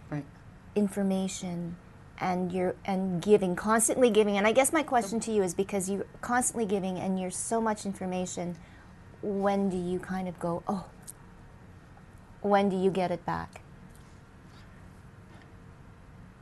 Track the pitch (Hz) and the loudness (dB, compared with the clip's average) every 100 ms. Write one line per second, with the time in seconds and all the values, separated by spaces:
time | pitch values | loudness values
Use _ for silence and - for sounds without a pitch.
0 | - 147 139 - - - - 208 202 202 | -8 -8 -8 -16 -20 -20 -6 0 0 2
1 | 196 190 190 - 185 175 170 175 - - | 0 0 -2 -6 -8 -6 -8 -10 -16 -20
2 | - - 185 180 185 185 180 - - 190 | -20 -6 -2 0 0 0 0 -2 -2 -2
3 | 190 175 190 208 190 180 208 226 220 269 | 0 0 4 4 4 -2 2 2 2 4
4 | 247 208 208 202 208 226 269 320 - 247 | 6 6 4 4 4 4 4 2 2 0
5 | 196 226 226 214 185 180 196 202 185 196 | 2 -2 0 0 0 0 -2 -2 -2 -4
6 | - - - 240 247 240 214 202 185 180 | -6 -10 -2 0 0 -2 -2 0 -2 -4
7 | 190 190 185 - - 226 226 214 196 190 | -2 -2 -2 -6 -2 0 0 -2 -6 -6
8 | 185 185 180 - 175 170 - - - - | -4 -4 -4 -6 -6 -8 -14 -20 -20 -20
9 | - - 208 196 196 196 196 180 175 180 | -20 -10 -6 0 2 2 0 0 -2 -4
10 | - 185 185 170 175 175 - 196 165 - | -4 -6 -6 -6 -4 -4 -4 -6 -6 -16
11 | - - - - - - - - - - | -20 -20 -20 -20 -20 -20 -20 -20 -20 -20
12 | - - - - 202 202 202 185 190 180 | -20 -20 -20 -6 2 4 4 2 2 2
13 | 180 175 - 165 - - - - - - | -2 -2 -4 -6 -6 -14 -20 -20 -20 -20
14 | - - - - - - - - - - | -20 -20 -20 -20 -20 -20 -20 -20 -20 -20
15 | - - - - - - - - - - | -20 -20 -20 -20 -20 -20 -20 -20 -20 -20
16 | - - - - | -20 -20 -20 -20